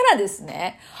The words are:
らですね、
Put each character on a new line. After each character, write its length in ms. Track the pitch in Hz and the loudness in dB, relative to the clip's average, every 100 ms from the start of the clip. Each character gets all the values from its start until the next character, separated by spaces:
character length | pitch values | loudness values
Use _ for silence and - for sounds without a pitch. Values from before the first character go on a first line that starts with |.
| 494 | 4
ら 40 | 302 | 4
で 80 | 403 | 0
す 140 | - | -6
ね、 360 | 151 - - - - - | -12 -8 -8 -8 -20 -20